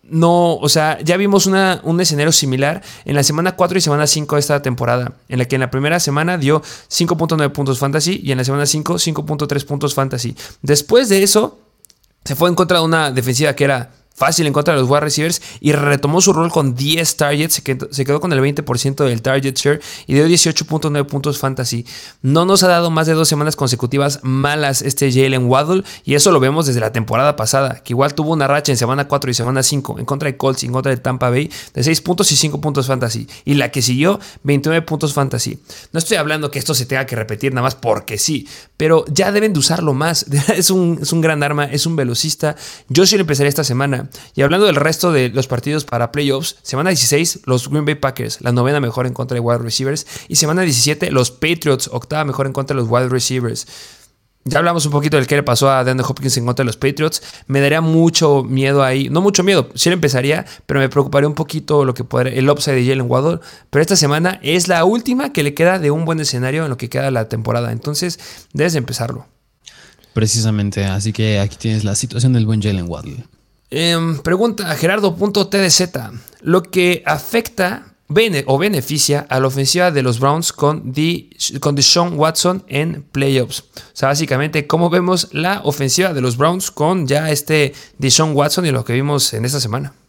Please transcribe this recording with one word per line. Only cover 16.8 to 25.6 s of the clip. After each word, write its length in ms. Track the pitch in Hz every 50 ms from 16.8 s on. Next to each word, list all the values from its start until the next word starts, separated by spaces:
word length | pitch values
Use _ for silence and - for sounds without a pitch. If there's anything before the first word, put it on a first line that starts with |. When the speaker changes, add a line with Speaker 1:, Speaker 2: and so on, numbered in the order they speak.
| 139 147 156 165 165 151 - -
Speaker 1:
targets, 380 | 151 143 147 147 156 165 -
se 60 | -
quedó, 240 | - - 131 127 139 -
se 160 | - 139 135
quedó 120 | 131 143 147
con 140 | 147 180
el 80 | 156 131
veinte 220 | 135 143 147 156
por 160 | 147 131 123 120
ciento 260 | - 139 139 - 147
del 160 | 131 120 113
target 340 | 110 135 135 139 135 135 131
share 240 | - - 143 147 160 - - - - -
y 80 | - 131
dio 100 | 143 147
dieciocho 400 | 165 175 165 - 165 156 - 160
punto 240 | - 151 160 - 156
nueve 180 | 147 147 139
puntos 300 | 143 - 143 139 151 135
fantasy. 480 | - - 135 131 131 123 120 - 117 120 - - - - - - _
No 240 | - 131 143 165 175
nos 160 | 185 196 185
ha 60 | 185 185
dado 220 | 175 170 170 170
más 160 | 165 160 160
de 60 | 160
dos 160 | 160 156 160 147
semanas 280 | 160 147 147 156 151
consecutivas 640 | - 143 123 123 120 127 120 135 139 139 143 139 139
malas 580 | - 131 131 135 139 143 147 156 147 139 131 -
este 320 | - 139 135 - 143 135
Jalen 380 | 123 131 135 135 131 127 123 120
Waddle 340 | 127 135